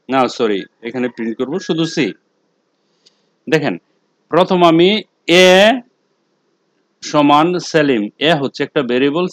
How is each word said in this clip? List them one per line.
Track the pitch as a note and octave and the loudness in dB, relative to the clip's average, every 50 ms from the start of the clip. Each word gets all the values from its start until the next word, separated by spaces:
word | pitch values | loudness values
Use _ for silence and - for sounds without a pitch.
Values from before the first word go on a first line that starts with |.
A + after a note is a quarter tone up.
| _ - B2+ | _ -4 -2
না | C3+ B2+ A#2 - - | 0 0 -2 -2 -2
সরি, | B2 A2 G#2 F#2+ F#2+ - _ _ - A#2 | -2 -2 -2 -4 -6 -10 _ _ -14 -12
এখানে | A2+ B2+ B2 B2 A#2+ | -8 -6 -6 -6 -6
প্রিন্ট | - A#2 A2+ A2 - | -6 -8 -8 -6 -6
করব | B2+ B2+ D3 F#3+ - - | -6 -6 -8 -8 -6 -6
শুধু | F3+ D#3+ E3 D#3+ - | -4 -4 -4 -4 -4
সি। | E3+ C#3+ G2 E2+ _ _ _ _ _ _ _ _ _ _ _ _ _ _ _ _ _ _ _ _ _ _ _ _ _ _ - - | -4 -4 -4 -6 _ _ _ _ _ _ _ _ _ _ _ _ _ _ _ _ _ _ _ _ _ _ _ _ _ _ -2 -2
দেখেন | D#3 D3 C3 F#2 E2+ _ _ _ _ _ _ _ _ _ - - | -2 -2 -2 -6 -8 _ _ _ _ _ _ _ _ _ -4 0
প্রথম | E3 F#3 F#3 F#3+ F3+ F3 E3+ | 0 0 2 2 2 4 4
আমি | E3 E3 E3+ F#3 G#3 G#3+ - _ _ _ _ - E3 F3 F#3 | 4 4 4 2 0 -2 -4 _ _ _ _ 0 2 4 6
এ | F#3 F3+ F#3 G3+ G#3+ B3 B3+ - _ _ _ _ _ _ _ _ _ _ _ _ _ _ _ _ _ _ _ _ _ _ _ - - | 6 6 6 4 4 2 0 -4 _ _ _ _ _ _ _ _ _ _ _ _ _ _ _ _ _ _ _ _ _ _ _ -12 -4
সমান | - D3+ D3 D3 D3 D3+ D#3+ F3 F3+ F3 - - | 0 2 2 4 4 4 4 2 0 -4 -4 -2
সেলিম, | - E3 D3 C#3+ C3 A2+ G#2 G#2 - - C3+ D3+ | -2 0 0 2 0 -2 -2 -6 -6 -4 -2 0
এ | E3+ D3 | 0 0
হচ্ছে | C#3 B2+ - - D3 - | -2 -6 -6 -6 -8 -6
একটা | - D#3+ C#3 A#2 | -4 -4 -4 -2
ভেরিয়েবল, | A#2+ B2+ C3+ C#3+ C#3+ E3 F3+ F#3 | 0 0 0 0 0 -2 -4 -4